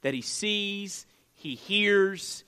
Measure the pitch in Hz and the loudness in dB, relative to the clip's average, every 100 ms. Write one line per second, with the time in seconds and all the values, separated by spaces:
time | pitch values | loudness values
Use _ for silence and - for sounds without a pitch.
0 | - 131 120 - 208 208 202 202 202 - | -2 -2 -4 -2 0 0 0 -4 -6 -10
1 | - _ _ _ 160 123 - 202 208 202 | -16 _ _ _ -10 -10 -2 2 4 6
2 | 190 190 - - | 4 0 -10 -12